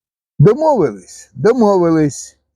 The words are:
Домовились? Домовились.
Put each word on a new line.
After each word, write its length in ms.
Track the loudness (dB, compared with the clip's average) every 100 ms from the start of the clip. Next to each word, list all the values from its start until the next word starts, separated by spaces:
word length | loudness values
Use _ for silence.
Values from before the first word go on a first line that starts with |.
| _ _ _ 0
Домовились? 920 | 2 2 0 0 -2 -4 -18 -20 -20
Домовились. 1000 | -4 -2 0 2 2 0 0 -2 -6 -18 _ _